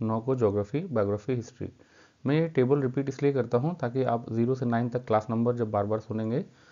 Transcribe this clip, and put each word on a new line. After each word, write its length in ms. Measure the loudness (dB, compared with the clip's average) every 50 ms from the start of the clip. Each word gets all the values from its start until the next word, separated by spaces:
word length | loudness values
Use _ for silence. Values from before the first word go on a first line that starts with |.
नौ 180 | -2 -2 -2 -2
को 160 | 0 0 0
ज्योग्राफी, 440 | 2 2 2 2 2 -2 -2 -2 -6
बायोग्राफी, 540 | -4 -2 0 0 0 0 0 -2 -2 -2 -4
हिस्ट्री। 360 | -4 -4 -8 -10 -12 -12 -12 -12 -14 -20 _ _ -20 -20 -20 _ _ -2
मैं 100 | 0 2
ये 120 | 2 2 0
टेबल 340 | 2 2 4 4 4 2
रिपीट 280 | 2 0 -2 -2 -2 -2
इसलिए 240 | -2 0 0 2 2
करता 240 | 2 0 2 2 2
हूँ 200 | 2 0 -2 -2
ताकि 260 | -4 -4 -2 0 0
आप 300 | 0 0 -2 -2 -2 0
ज़ीरो 220 | 0 2 2 2
से 100 | 0 0
नाइन 240 | 0 0 0 0 0
तक 160 | -2 -4 -2
क्लास 220 | 0 0 0 0 0
नंबर 260 | 0 0 2 2 2
जब 160 | 0 0 0
बार 140 | 0 0 0
बार 140 | 0 0 -2
सुनेंगे, 460 | -4 -4 -4 -4 -2 -2 -2 -2 -4 -6 -10 _ -20 -20